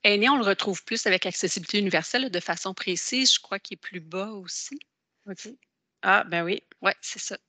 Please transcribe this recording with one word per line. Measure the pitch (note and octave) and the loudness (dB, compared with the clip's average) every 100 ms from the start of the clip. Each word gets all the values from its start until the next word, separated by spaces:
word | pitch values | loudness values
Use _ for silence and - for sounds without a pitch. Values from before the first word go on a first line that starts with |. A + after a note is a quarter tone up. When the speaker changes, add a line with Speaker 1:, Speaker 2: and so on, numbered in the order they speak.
Speaker 1:
Aînés, | G#3 G#3 A#3 | 6 6 6
on | C#4+ | 4
le | |
retrouve | G3+ G3 - F3+ | 4 2 0 -4
plus | - F#3 A3 | -4 -2 2
avec | F#3 | 2
accessibilité | F#3 - F3 - E3 G#3 | 2 -2 -2 -2 -2 0
universelle, | G3 E3 E3 B3 C4 | 2 0 0 -2 -2
de | F3 | -4
façon | - F#3 F#3+ | -4 -4 -6
précise. | F#3 - F3 - B3+ C4 | -6 -4 -4 -2 2 4
Je | - | 4
crois | - G3 | 0 -8
qu'il | - - | -8 -14
est | |
plus | - F3+ | -12 -14
bas | D#3+ F3+ G3+ | -8 -8 -6
aussi. | G#3+ F3+ - - C#4 - _ _ _ - | -8 -10 -10 -10 -14 -16 _ _ _ -14
Speaker 2:
Ok. | F#3 G#3 C4 _ _ _ _ | -14 -14 -18 _ _ _ _
Ah, | F#3+ G3 | 4 4
ben | - E3+ | 4 -2
oui. | E3+ G3+ _ - | 0 -4 _ -2
Speaker 1:
Ouais, | F#3+ - | -2 0
c'est | - - | -8 -10
ça. | - - | -10 -10